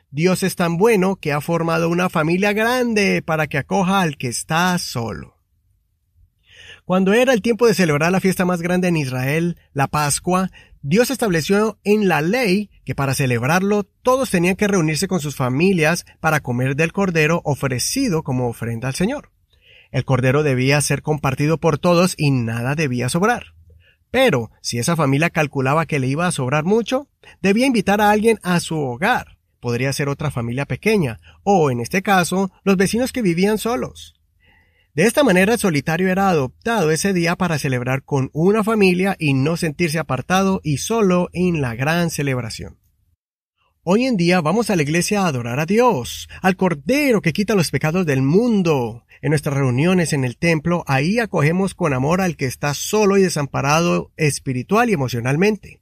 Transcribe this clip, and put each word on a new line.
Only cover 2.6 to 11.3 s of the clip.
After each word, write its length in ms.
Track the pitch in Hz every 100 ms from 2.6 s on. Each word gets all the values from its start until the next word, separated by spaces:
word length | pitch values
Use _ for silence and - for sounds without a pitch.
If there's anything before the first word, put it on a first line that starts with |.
| 226 254 240 214 196 180
para 240 | 160 160 151
que 140 | 147
acoja 420 | - 190 185 196
al 160 | 170 139
que 120 | 127
está 460 | 113 - 160 180 180
solo. 580 | - 127 113 82 64 _ _ _ _ _ _ _ _ _ _ _ _ - - - -
Cuando 280 | 185 190
era 200 | 220 254
el 100 | 240
tiempo 240 | 233 220 240
de 80 | 185
celebrar 360 | 175 147 165
la 80 | 185
fiesta 260 | 190 185 180
más 180 | 180
grande 240 | 170 180 180
en 100 | 165
Israel, 600 | 135 127 131 156 175 170 _
la 140 | 139 139
Pascua, 600 | 151 147 - - 180 185 - - - 139
Dios 260 | 190 240
estableció 680 | 269 226